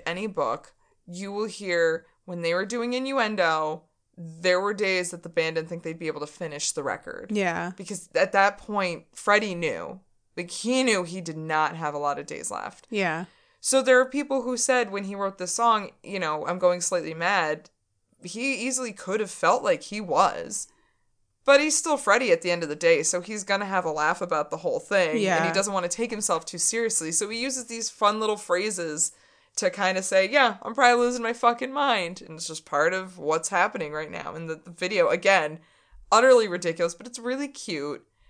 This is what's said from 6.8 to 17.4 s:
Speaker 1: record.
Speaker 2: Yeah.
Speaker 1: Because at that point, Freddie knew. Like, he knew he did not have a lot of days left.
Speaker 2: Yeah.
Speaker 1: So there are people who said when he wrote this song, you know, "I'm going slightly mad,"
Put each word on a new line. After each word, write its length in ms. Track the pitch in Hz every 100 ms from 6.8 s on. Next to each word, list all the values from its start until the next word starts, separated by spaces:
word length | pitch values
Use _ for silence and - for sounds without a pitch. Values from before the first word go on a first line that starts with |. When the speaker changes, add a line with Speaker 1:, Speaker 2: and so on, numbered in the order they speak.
Speaker 1:
record. 480 | 135 95 - - -
Speaker 2:
Yeah. 420 | 208 185 170 175 185
Speaker 1:
Because 320 | 180 190 - 165
at 160 | 190
that 260 | 196 196 196
point, 460 | - 208 185 165 _
Freddie 400 | - - 208 214
knew. 460 | 175 160 85 85 190 _ _ _ -
Like, 120 | 175
he 320 | - 226 262
knew 200 | 262 196
he 160 | 170 185
did 160 | 165 156
not 380 | 160 156 151 165
have 180 | 151
a 40 | 147
lot 180 | 143 143
of 80 | 147
days 240 | - -
left. 380 | - - - -
Speaker 2:
Yeah. 360 | 208 180 160 185 _ _ _
Speaker 1:
So 200 | - 269
there 180 | 262 254
are 60 | 254
people 320 | 277 285 269
who 140 | 240 247
said 340 | - 254 214
when 120 | 196 196
he 100 | 202
wrote 220 | 196 190
this 160 | 180
song, 380 | - 233 220 196 _
you 160 | - 190
know, 260 | 160 156 156
"I'm 120 | 180
going 220 | 180 180
slightly 320 | 175 180 160 160
mad," 540 | 175 196